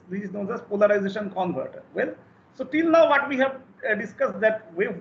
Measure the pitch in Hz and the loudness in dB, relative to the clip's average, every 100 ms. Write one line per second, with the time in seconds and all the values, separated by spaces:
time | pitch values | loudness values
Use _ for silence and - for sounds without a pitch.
0 | - 190 202 196 196 233 - 202 208 208 | -10 -8 -8 -6 -6 -6 -6 2 4 4
1 | 196 185 202 185 180 135 131 - - 165 | 0 -4 -6 -4 -2 -2 -6 -10 -8 -4
2 | 285 - - _ _ - 262 302 330 330 | -4 -6 -18 _ _ -12 -4 0 4 6
3 | 302 277 277 262 269 - - - 226 208 | 6 4 0 0 0 -2 -14 -8 -4 -2
4 | 226 - - 196 214 214 - 170 233 175 | -4 -4 -4 2 0 0 -4 -4 -2 -4